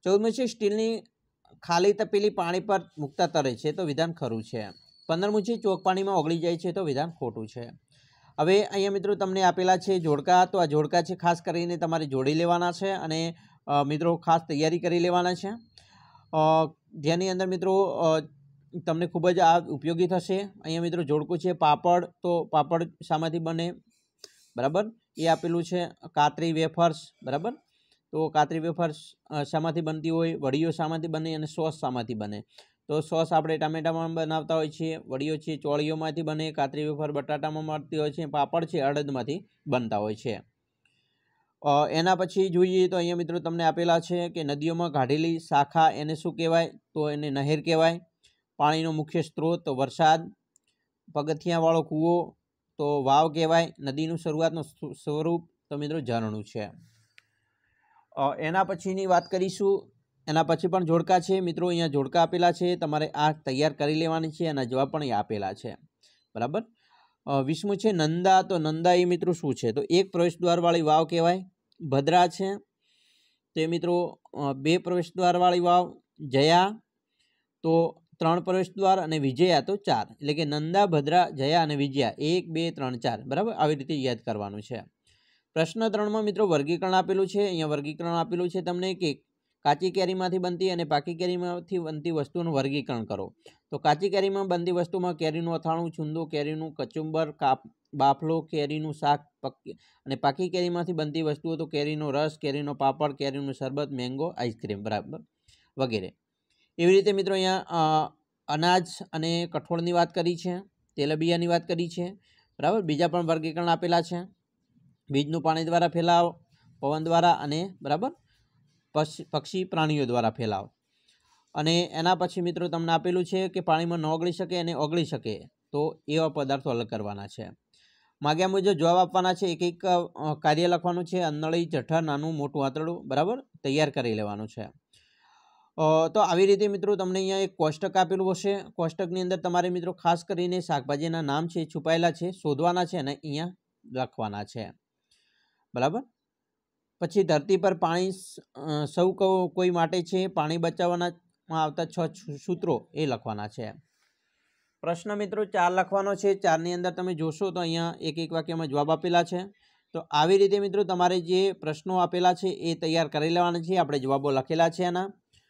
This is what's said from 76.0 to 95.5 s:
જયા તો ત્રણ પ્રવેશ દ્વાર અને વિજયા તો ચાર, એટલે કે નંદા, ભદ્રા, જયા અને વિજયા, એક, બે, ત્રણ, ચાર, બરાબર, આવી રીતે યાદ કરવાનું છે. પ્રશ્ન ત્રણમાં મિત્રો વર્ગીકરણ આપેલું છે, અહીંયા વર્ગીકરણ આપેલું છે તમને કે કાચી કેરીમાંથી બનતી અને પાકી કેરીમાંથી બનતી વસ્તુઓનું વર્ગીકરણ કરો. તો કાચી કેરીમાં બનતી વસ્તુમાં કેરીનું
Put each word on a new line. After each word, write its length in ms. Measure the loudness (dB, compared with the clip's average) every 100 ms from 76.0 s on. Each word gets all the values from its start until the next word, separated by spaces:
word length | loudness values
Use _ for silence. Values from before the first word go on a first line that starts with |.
| _ -16
જયા 640 | -2 4 6 6 4 0 _ _ _ _ _ _ _ _
તો 380 | 2 4 2 -2 _ -2
ત્રણ 220 | 0 2
પ્રવેશ 300 | 2 0 0 0
દ્વાર 220 | 4 4
અને 200 | 2 0
વિજયા 420 | 0 2 4 4
તો 160 | 2 -2
ચાર, 300 | 0 -2 -2
એટલે 240 | -6 -4
કે 100 | -2
નંદા, 420 | -2 -2 0 2 4
ભદ્રા, 440 | 2 2 4 2
જયા 320 | 0 2 2
અને 140 | 2 0
વિજયા, 380 | 0 0 0 0
એક, 300 | 0 0 -2
બે, 220 | -4 -4
ત્રણ, 260 | -4 -6 -4
ચાર, 260 | -4 -4
બરાબર, 300 | -4 -2 -2
આવી 220 | 0 0
રીતે 200 | 0 -2
યાદ 240 | -4 -2 -4
કરવાનું 440 | -4 -6 -6 -10
છે. 180 | -10 -12 -12 _ _ _ _ _ _
પ્રશ્ન 340 | -2 -2 0 -2
ત્રણમાં 360 | 0 -2 -2
મિત્રો 220 | -2 0 2
વર્ગીકરણ 480 | 2 0 -2 0
આપેલું 320 | 2 2 0 0
છે, 200 | 0 0
અહીંયા 200 | 0 -2
વર્ગીકરણ 480 | -2 -4 -6 -4
આપેલું 340 | -2 -2 -2 -4
છે 140 | -4
તમને 320 | -4 -4 -4
કે 200 | -2 -2 -4 _ _ _ _
કાચી 260 | 0 2 0
કેરીમાંથી 480 | 0 0 0 -2 -2
બનતી 320 | -2 -2 -2
અને 140 | -2
પાકી 300 | -2 -2 -2
કેરીમાંથી 640 | -4 -4 -2 -4 -6 -6 -6
બનતી 320 | -4 -6 -4
વસ્તુઓનું 440 | -4 -4 -4 -2
વર્ગીકરણ 500 | -2 -2 -2 -4 -6
કરો. 300 | -6 -8 -8 -14 -20 _ _
તો 80 | -4
કાચી 320 | 0 0 0
કેરીમાં 380 | 0 0 0 -2
બનતી 220 | -2 0
વસ્તુમાં 460 | -2 -2 -4 -4 -4
કેરીનું 380 | -4 -4 -4